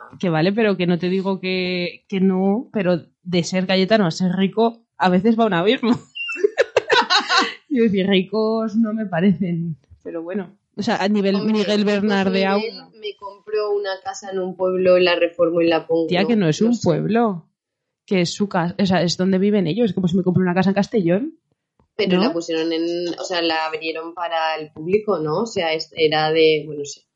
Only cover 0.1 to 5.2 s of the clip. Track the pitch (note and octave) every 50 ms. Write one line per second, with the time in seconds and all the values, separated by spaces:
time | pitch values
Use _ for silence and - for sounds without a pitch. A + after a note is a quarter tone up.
0.1 | - - - F3 D#3+ D#3 D#3+ G3 G3+ A#3 A3 G#3 F#3+ E3+ F3+ E3+ F3+ D#3+ F3+ F3+
1.1 | F#3 F#3+ F#3 G3 G3 F3+ F#3 F#3 F#3 F#3 F3+ F3+ F3+ F3+ F3 E3+ - - _ _
2.1 | G3+ F#3+ F#3+ F#3+ F#3 F#3 F#3+ G3 G3+ A#3+ D4 - - A3 F3+ F3+ F3+ D#3+ - -
3.1 | _ _ _ F3+ F3+ F3 E3 - F#3 F#3 F#3 F#3 F#3+ F#3+ F#3+ F#3 A3 G#3+ G3 D#3+
4.1 | - - F#3 F3+ F3+ F#3+ G3 F#3 G3 G#3+ A#3 A#3 A#3 - _ _ _ - F3+ F#3
5.1 | F3+ F#3